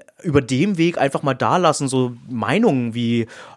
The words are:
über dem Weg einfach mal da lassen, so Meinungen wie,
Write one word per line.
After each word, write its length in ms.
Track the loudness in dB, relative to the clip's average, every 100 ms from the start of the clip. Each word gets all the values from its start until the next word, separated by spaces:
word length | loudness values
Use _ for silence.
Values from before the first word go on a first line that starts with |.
| -14 -10
über 180 | 0 0
dem 360 | 2 0 0 2
Weg 200 | 0 2
einfach 240 | 0 0
mal 120 | -2 0
da 220 | 0 2
lassen, 320 | 2 0 0
so 240 | 0 -2 -4 -10
Meinungen 640 | -6 -2 2 2 2 -2 -2
wie, 320 | 0 0 -2 -8 -20